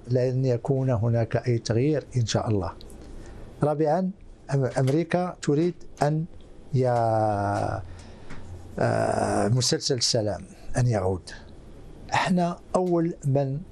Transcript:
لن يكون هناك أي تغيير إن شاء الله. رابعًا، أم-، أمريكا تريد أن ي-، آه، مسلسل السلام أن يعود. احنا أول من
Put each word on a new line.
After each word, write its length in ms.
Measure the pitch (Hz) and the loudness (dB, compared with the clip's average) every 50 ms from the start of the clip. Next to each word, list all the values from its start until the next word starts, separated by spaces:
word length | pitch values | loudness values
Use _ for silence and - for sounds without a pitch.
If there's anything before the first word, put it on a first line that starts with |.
| - | -2
لن 380 | 117 123 127 123 131 127 131 135 | 0 2 2 4 2 2 2 2
يكون 440 | 131 120 117 - - 139 131 131 131 | 2 2 2 2 0 0 2 2 2
هناك 580 | 123 101 113 120 117 117 113 - - 113 - | 2 2 2 2 2 2 2 2 0 0 2
أي 100 | 123 120 | 2 0
تغيير 460 | 113 - - 107 113 131 151 156 131 - - - | 0 0 0 2 2 2 2 2 0 -2 -2 0
إن 80 | 127 117 | 0 0
شاء 240 | - - 104 - - | 2 0 0 0 2
الله. 220 | 107 98 87 80 - - - - - - - - - - - - - - - - - - 143 | 0 0 0 -2 -6 -12 -16 -18 -16 -16 -16 -16 -14 -14 -14 -16 -16 -16 -16 -16 -4 0 0
رابعًا، 480 | 147 151 143 156 147 156 180 190 185 - - - - - - - - 143 | 2 2 2 2 2 4 2 2 -2 -4 -8 -14 -20 -20 -16 -4 -2 0
أم-، 160 | 139 131 120 - | 2 2 2 2
أمريكا 580 | - 135 131 139 160 165 165 - 175 180 180 - - | 2 2 4 4 2 2 2 0 0 0 -2 -4 -2
تريد 320 | - 156 143 151 170 180 170 - - - - - 147 | 0 2 2 4 2 2 0 -4 -10 -14 -2 0 2
أن 220 | 147 156 156 160 - - - - - - - - - - | 2 2 0 -2 -4 -8 -14 -18 -20 -20 -20 -6 -2 0
ي-، 140 | 127 127 123 120 117 117 113 110 110 110 107 104 101 101 101 101 107 104 104 104 107 - - - - - - - - - - - - - - - - - - - - | 2 2 4 4 4 4 4 4 4 4 2 2 2 0 0 0 0 0 -2 -2 -4 -6 -10 -14 -16 -16 -18 -16 -14 -12 -10 -10 -10 -10 -10 -12 -14 -14 -8 -2 0
آه، 680 | 123 117 113 110 110 110 110 110 107 104 101 104 101 | 0 2 2 2 2 0 0 0 0 0 2 2 2
مسلسل 480 | 104 123 127 120 - 165 151 - - 139 | 2 2 2 2 2 0 0 0 0 0
السلام 460 | 117 - - - 117 104 107 92 87 95 - - - - - - | 0 0 0 2 2 0 0 -2 -6 -8 -14 -18 -14 -8 -4 0
أن 100 | 131 123 | 2 2
يعود. 340 | 123 113 101 92 95 95 87 - - - - - - - - - - - - - - - - - - - | 2 2 2 0 0 -2 -2 -6 -10 -16 -16 -16 -18 -18 -18 -18 -18 -18 -18 -18 -18 -16 -16 -6 -2 -2
احنا 440 | - - - 185 180 175 170 175 - - - - | 0 2 2 2 2 2 2 0 -4 -6 -2 -2
أول 380 | 185 185 180 170 170 165 170 - - - | 0 2 2 2 2 2 0 -2 -2 -2
من 340 | 139 131 143 143 131 135 151 185 - | 0 2 2 2 0 -2 -6 -8 -12